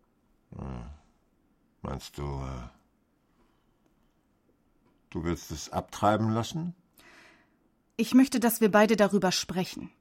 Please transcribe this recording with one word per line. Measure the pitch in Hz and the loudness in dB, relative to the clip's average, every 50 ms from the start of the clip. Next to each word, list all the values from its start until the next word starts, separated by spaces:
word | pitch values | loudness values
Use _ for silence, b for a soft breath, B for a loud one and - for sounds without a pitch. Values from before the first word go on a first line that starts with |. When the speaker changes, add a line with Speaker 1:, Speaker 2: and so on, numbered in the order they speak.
| _ _ _ _ _ _ _ _ _ - - | _ _ _ _ _ _ _ _ _ -20 -16
Speaker 1:
Hm. | - 69 67 65 60 57 62 73 - _ _ _ _ _ _ _ _ _ _ _ _ _ _ _ _ | -14 -12 -12 -12 -12 -14 -16 -18 -20 _ _ _ _ _ _ _ _ _ _ _ _ _ _ _ _
Meinst | - 67 67 67 - - - - | -12 -10 -10 -10 -12 -12 -10 -8
du, | |
äh, | 71 71 69 67 67 65 65 62 60 60 - _ _ _ _ _ _ _ _ _ _ _ _ _ _ _ _ _ _ _ _ _ _ _ _ _ _ _ _ _ _ _ _ _ _ _ _ _ _ _ _ _ _ _ _ _ _ - | -8 -6 -6 -6 -8 -8 -10 -10 -12 -14 -18 _ _ _ _ _ _ _ _ _ _ _ _ _ _ _ _ _ _ _ _ _ _ _ _ _ _ _ _ _ _ _ _ _ _ _ _ _ _ _ _ _ _ _ _ _ _ -10
du | - 90 80 | -8 -4 -2
willst | 85 85 - - - | -2 -2 -4 -6 -10
es | 85 73 - - | -12 -12 -10 -8
abtreiben | - 92 - - - - 104 104 107 101 110 110 | -8 -8 -8 -8 -4 0 2 2 4 4 2 0
lassen? | 110 113 113 - - 160 165 175 - _ _ _ _ b b b b b b b b b b b b b b _ _ _ _ _ _ | 0 -2 -4 -4 -6 -8 -8 -8 -10 _ _ _ _ b b b b b b b b b b b b b b _ _ _ _ _ _
Speaker 2:
Ich | - 226 - - | -4 0 4 6
möchte, | 254 262 - - 233 | 6 6 6 4 0
dass | 220 233 226 - | 0 0 2 4
wir | 220 208 | 2 4
beide | 175 208 214 202 226 | 6 6 6 6 4
darüber | 196 208 190 196 202 - 180 | 4 4 4 4 2 2 2
sprechen. | - - - - 170 180 170 - - - - - _ _ | 0 -2 -4 -4 -4 -4 -4 -6 -6 -12 -14 -14 _ _